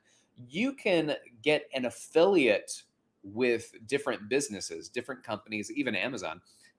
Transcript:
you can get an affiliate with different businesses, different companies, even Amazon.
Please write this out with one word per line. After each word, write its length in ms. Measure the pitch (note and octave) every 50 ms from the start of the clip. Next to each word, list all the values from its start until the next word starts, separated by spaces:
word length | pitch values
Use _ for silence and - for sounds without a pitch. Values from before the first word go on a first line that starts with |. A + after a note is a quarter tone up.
| _ _ _ _ _ _ _ - B2 A#2+
you 240 | C3+ F3+ A#3+ C#4 C4+
can 420 | - - G#3+ F3+ E3 D#3+ D3+ C3+ - - - A#2+ A2+ -
get 260 | D3 D3+ C#3+ - - -
an 100 | C3 B2
affiliate 960 | A#2+ - - - - - D#3 E3+ G3 G#3 E3+ C3+ A2+ G2+ - - - - - - _ _ _ _ _ _ _ -
with 460 | G2 G2+ A2+ B2+ B2 A#2 A2 A2+ - - - A2+
different 420 | G#2+ C3+ C#3+ - C3+ A2+ F#2+ G#2
businesses, 600 | G#2 B2 C#3+ C#3+ - G2+ F#2 - - E2+ E2 D#2 -
different 340 | - A#2+ A#2 - C3 - -
companies, 480 | A#2 A2 G#2 - - G#2+ G#2+ G2+ -
even 240 | A2+ C#3+ C#3 B2+ G#2+
Amazon. 460 | F#2 G2+ B2+ C#3 G2+ F#2 D#2+ D#2+ F2+ _ _ _ _ - - _